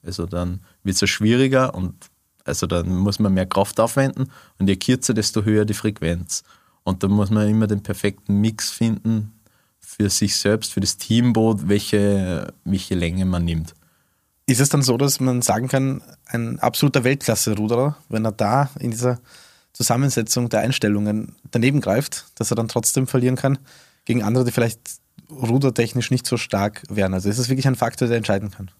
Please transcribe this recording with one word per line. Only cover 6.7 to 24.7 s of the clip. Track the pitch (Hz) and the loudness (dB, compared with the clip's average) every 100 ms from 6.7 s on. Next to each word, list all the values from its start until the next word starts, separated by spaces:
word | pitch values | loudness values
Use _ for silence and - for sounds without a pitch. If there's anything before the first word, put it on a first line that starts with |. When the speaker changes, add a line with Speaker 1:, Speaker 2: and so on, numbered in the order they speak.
| _ | _
Speaker 1:
Und | - 92 | -6 -2
da | 98 | 0
muss | 101 98 | 2 2
man | 107 104 | 2 2
immer | 107 107 | 2 2
den | 104 | -2
perfekten | - 101 101 101 - 101 | -4 -4 -4 -4 -2 2
Mix | 110 107 - | 2 -2 -10
finden | - 117 110 113 113 107 _ _ _ _ _ | -2 -2 0 -2 -2 -4 _ _ _ _ _
für | - - 101 | -20 -2 0
sich | - 104 - | 2 0 0
selbst, | - 110 - | 2 0 -2
für | - | -2
das | 95 - | -2 -4
Teamboot, | - 113 120 113 110 104 78 | 0 2 4 4 2 2 2
welche, | 101 - 104 101 101 92 82 50 - - | 0 2 2 2 2 0 -4 -6 -10 -4
welche | 92 - 92 | -4 -2 -2
Länge | 85 92 | 0 0
man | 92 90 85 | 0 0 0
nimmt. | 82 80 - _ _ _ _ _ _ - | -2 -4 -12 _ _ _ _ _ _ -2
Speaker 2:
Ist | 123 | 2
es | 143 | 4
dann | 147 | 4
so, | 135 117 | 2 2
dass | 139 - | 0 2
man | 131 123 | 0 0
sagen | 120 101 127 | 0 0 0
kann, | 139 135 127 - - - | 0 0 -4 -12 -20 -8
ein | 120 117 120 | -6 -4 -2
absoluter | 117 - 147 143 123 | -2 2 2 2 2
Weltklasse-Ruderer, | 143 - 110 - 104 107 117 139 147 _ | 0 0 0 0 0 0 0 0 -4 _
wenn | 110 110 | -2 -2
er | |
da | 104 104 127 139 - | 0 2 2 2 -2
in | 123 | -6
dieser | 113 123 123 _ - - _ _ | -2 -2 -2 _ -20 -20 _ _
Zusammensetzung | - - 120 139 120 110 - 120 | -6 0 2 2 0 -2 -2 0
der | 110 | 0
Einstellungen | 120 - 107 101 104 107 - - - | 0 0 0 2 0 -2 -6 -14 -6
daneben | 120 123 143 | 0 2 2
greift, | 95 107 143 - - - | 2 0 -2 -10 -14 -8
dass | 110 | -4
er | 113 | -2
dann | 117 | 0
trotzdem | 123 - - 127 | -2 0 -2 0
verlieren | 131 123 127 | 2 2 0
kann | 135 139 - - _ _ | 0 -2 -6 -20 _ _
gegen | - 120 | -2 0
andere, | 104 123 | 2 2
die | 120 | 2
vielleicht | 117 113 | 2 0